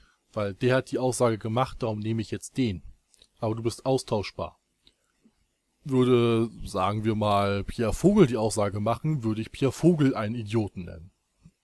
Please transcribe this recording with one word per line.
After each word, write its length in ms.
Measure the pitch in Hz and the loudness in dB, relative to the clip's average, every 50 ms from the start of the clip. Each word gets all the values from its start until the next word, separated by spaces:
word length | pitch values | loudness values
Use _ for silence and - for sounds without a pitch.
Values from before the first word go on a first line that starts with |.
| _ _ _ _ _ _ _ | _ _ _ _ _ _ _
weil 200 | 110 104 101 95 | -4 -4 -4 -4
der 220 | _ 131 123 127 | _ 0 2 2
hat 160 | 131 127 - | 2 0 -2
die 80 | - - | -4 0
Aussage 380 | 127 127 120 - 127 117 113 | 0 0 2 2 2 2 2
gemacht, 400 | 101 - 110 110 123 127 - - - | 0 -4 -2 0 0 0 -2 -4 -6
darum 180 | - 113 107 107 | -6 -4 -4 -4
nehme 220 | 104 110 113 113 | -4 -2 -2 -2
ich 100 | 104 - | -4 -6
jetzt 260 | - 98 - - _ | -8 -10 -10 -8 _
den. 260 | - 131 113 95 82 - - - _ _ _ _ _ _ _ _ _ | -2 0 0 -2 -4 -10 -16 -20 _ _ _ _ _ _ _ _ _
Aber 160 | - 110 110 | -4 -4 -4
du 80 | 117 113 | -2 -4
bist 220 | 113 - - - | -4 -4 -4 -2
austauschbar. 760 | 135 135 131 - - 120 107 95 - - - 90 - _ _ _ _ _ _ _ _ _ _ _ _ _ _ _ _ _ _ _ _ _ _ _ _ _ _ _ | 0 0 0 0 -2 -2 -2 -2 -6 -8 -10 -10 -10 _ _ _ _ _ _ _ _ _ _ _ _ _ _ _ _ _ _ _ _ _ _ _ _ _ _ _
Würde, 680 | 147 131 127 127 123 127 120 117 117 117 113 117 113 - - - | 0 2 2 4 6 6 6 6 4 4 2 0 -2 -4 -10 -12
sagen 380 | - - 98 90 98 104 110 107 | -6 -2 0 0 0 0 0 0
wir 100 | 110 110 | 0 0
mal, 480 | 107 107 104 101 101 101 101 101 101 98 | 2 2 2 4 4 2 2 0 -2 -4
Pierre 300 | - - - 120 110 - | -6 -6 -2 -2 -2 -2
Vogel 340 | - - 180 208 214 180 | 2 2 4 6 6 6
die 100 | 120 123 | 4 4
Aussage 420 | 110 110 110 - 110 101 101 98 107 | 0 -2 0 0 0 -2 -2 -2 -2
machen, 440 | 104 110 117 117 - 156 156 139 110 | -2 -2 -2 -2 -2 -4 -4 -2 -2
würde 180 | 110 107 107 | -2 -2 -2
ich 100 | 110 - | -6 -8
Pierre 200 | - - 139 131 | -4 -2 -2 -2
Vogel 440 | - - - 165 180 147 147 131 135 | 0 4 4 4 4 6 2 2 2
einen 200 | - 110 104 117 | 0 -4 -4 -6
Idioten 500 | 123 110 104 110 117 107 95 _ 101 87 | -6 -6 -2 -2 -2 -2 -2 _ -10 -12
nennen. 260 | 85 87 82 80 - _ _ _ _ _ _ _ - _ _ | -12 -14 -16 -18 -20 _ _ _ _ _ _ _ -20 _ _